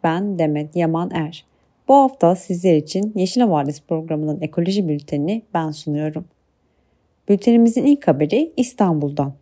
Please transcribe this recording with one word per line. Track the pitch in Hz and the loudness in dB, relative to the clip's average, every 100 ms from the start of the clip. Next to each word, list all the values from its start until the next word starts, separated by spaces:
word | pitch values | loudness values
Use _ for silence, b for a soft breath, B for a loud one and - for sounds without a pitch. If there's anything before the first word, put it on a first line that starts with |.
Ben | 170 170 202 185 | 0 -2 -4 -2
Demet | 160 147 151 175 | -2 -2 -4 -2
Yaman | 165 165 180 | -2 -2 -4
Er. | 160 156 - _ _ _ _ - | -6 -6 -10 _ _ _ _ 2
Bu | 277 | 4
hafta | 269 269 170 180 | 4 2 2 2
sizler | - 175 185 156 | -4 -2 2 2
için | 151 185 214 208 | 0 -6 -4 -2
Yeşil | 185 247 | -2 0
Havadis | 233 156 139 147 | 2 2 -2 -8
programının | _ 160 160 156 151 156 | _ -6 -4 -4 -4 -6
ekoloji | 156 - 170 196 180 | -6 -4 -2 -2 -2
bültenini | 147 147 147 147 226 _ | -4 -4 -4 -4 -4 _
ben | 170 160 | -6 -6
sunuyorum. | 151 - 147 151 151 175 _ _ _ _ _ _ _ _ _ - | -8 -6 -4 -4 -8 -14 _ _ _ _ _ _ _ _ _ 0
Bültenimizin | 202 - 233 233 240 277 | 2 4 6 6 4 4
ilk | 285 - | 4 4
haberi | 143 151 226 320 - | 2 2 0 0 -2
İstanbul'dan. | 247 - 196 156 143 147 139 139 | -4 0 0 2 -2 -2 -4 -6